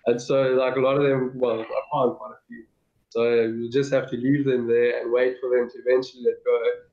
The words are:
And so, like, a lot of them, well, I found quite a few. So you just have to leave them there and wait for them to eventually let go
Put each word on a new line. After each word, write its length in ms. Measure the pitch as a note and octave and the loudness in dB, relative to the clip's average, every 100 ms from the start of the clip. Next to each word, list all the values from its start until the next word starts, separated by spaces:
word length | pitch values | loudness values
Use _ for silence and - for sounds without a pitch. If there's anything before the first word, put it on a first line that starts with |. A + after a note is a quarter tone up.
| A2+ | 0
And 140 | B2 | -2
so, 320 | - C3+ C3 | 0 0 2
like, 220 | C3 C3 C3 | 2 0 0
a 40 | |
lot 180 | C3 C#3 | 2 2
of 60 | |
them, 280 | C#3+ C3+ B2+ B2 | 2 0 -2 -2
well, 220 | B2 A2+ | -2 -2
I 40 | A2+ - - | -4 -6 -4
found 260 | D3 B2 - | 0 0 -2
quite 140 | A2 | -14
a 140 | - _ | -18 _
few. 160 | A#2 - _ _ _ _ | -20 -20 _ _ _ _
So 320 | A#2 A#2 A#2 | 0 2 2
you 280 | A2+ A2+ A#2 | 0 -4 -2
just 200 | C3 C3+ | -2 0
have 160 | C3+ A#2+ | -2 -2
to 60 | A#2+ | -4
leave 280 | B2+ C#3+ C3+ | 0 2 2
them 220 | B2 A#2 | 0 2
there 340 | A#2 A#2+ A#2 | 2 2 0
and 100 | A#2 | -2
wait 260 | B2 B2+ B2+ | 0 0 -2
for 100 | B2+ | 0
them 180 | B2 A#2+ | 0 0
to 80 | B2 | -4
eventually 440 | A#2+ B2+ B2+ B2+ | 0 0 0 -2
let 120 | A#2 A2+ B2 | -2 -2 -2
go 180 | A#2+ A#2 B2 - | 0 0 -4 -12